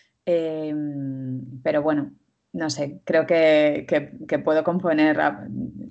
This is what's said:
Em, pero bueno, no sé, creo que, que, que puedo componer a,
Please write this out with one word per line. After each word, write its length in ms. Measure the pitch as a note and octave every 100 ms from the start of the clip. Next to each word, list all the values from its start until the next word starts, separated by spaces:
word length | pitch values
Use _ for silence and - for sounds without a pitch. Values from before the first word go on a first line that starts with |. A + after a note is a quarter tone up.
| _ _ -
Em, 1120 | E3+ D#3+ D#3 D#3 D3+ D3 C#3+ C3+ C3 C3 B2+ - -
pero 200 | D#3+ D3+
bueno, 280 | D3+ D3+ C#3 - _ _ _
no 160 | F3 D#3
sé, 320 | D3+ C#3 C#3
creo 220 | - D#3+ D#3
que, 600 | E3 D#3+ D3+ D3+ D3 -
que, 220 | D3+ - - -
que 140 | D3
puedo 240 | D#3+ D#3
componer 560 | D#3 F3+ F3 D#3 D#3 D3+
a, 260 | D3 C#3+ - B2+ - - -